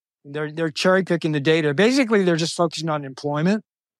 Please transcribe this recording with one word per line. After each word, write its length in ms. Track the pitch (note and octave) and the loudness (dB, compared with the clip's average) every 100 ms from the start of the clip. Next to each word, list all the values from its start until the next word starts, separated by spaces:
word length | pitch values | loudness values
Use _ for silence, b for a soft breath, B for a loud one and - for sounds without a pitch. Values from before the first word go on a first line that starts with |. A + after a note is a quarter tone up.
| _ _ | _ _
They're, 280 | C#3+ D3 D3+ | -12 -8 -6
they're 180 | D3+ E3 | -4 -4
cherry 340 | - F#3 F#3 | 0 2 2
picking 280 | F3+ E3+ E3 | 2 -2 0
the 80 | D3+ | 0
data. 340 | C#3 D#3+ D3+ | 2 2 2
Basically, 500 | C#3 G#3+ C4+ A#3 A3 | 2 2 2 2 2
they're 120 | F3+ E3 | 2 2
just 200 | E3 - | -2 -2
focusing 340 | E3+ D#3 D#3+ | -2 -2 -4
on 140 | D3+ | -4
employment. 600 | C#3 C3+ D3 D3 E3+ G#3+ - _ _ | -6 -8 -6 -2 0 0 -4 _ _